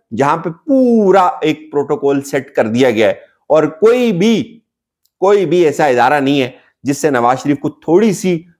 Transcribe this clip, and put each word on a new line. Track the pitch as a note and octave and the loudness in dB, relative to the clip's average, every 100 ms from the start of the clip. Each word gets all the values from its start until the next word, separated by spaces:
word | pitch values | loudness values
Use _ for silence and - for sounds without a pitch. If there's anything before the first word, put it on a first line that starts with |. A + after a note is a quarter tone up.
| - | -10
जहां | G#2+ C#3 D#3+ | -2 -2 -2
पे | E3+ | -6
पूरा | E3 - C4+ B3+ A#3 G3 F#3+ F3+ - | -10 -2 0 2 2 4 4 2 -2
एक | D#3 D3+ - | -4 -4 -6
प्रोटोकॉल | C#3+ C#3+ D3 C#3 C#3 | -6 -4 -2 -2 -2
सेट | C#3+ C#3+ C3 | -4 -6 -6
कर | - A2+ | -4 -2
दिया | A#2 C3 | 0 0
गया | A2 G#2 | 2 0
है | F#2+ - _ - | -2 -10 _ -2
और | D#3 D3+ - | 0 0 0
कोई | A3 B3 A#3+ | 0 2 0
भी, | E3+ G#3+ G#3+ A2+ - _ _ _ _ _ - | 0 0 0 -4 -14 _ _ _ _ _ -2
कोई | F#3 G3+ E3 | 0 2 2
भी | F3 D#3+ | 0 0
ऐसा | - D3+ | 0 0
इदारा | B2 B2 D3 | 2 2 2
नहीं | C3+ C#3+ | 0 -2
है | B2 - _ _ B2 | -2 -8 _ _ -6
जिससे | C#3 D#3 | -2 -2
नवाज | B2+ A#2+ C3 | 0 0 0
शरीफ | C#3+ D3 | -2 -4
को | D3+ | -6
थोड़ी | - - F3 A3+ | -8 0 2 2
सी | F3 F#3 E3 E3+ | 0 -4 -4 -8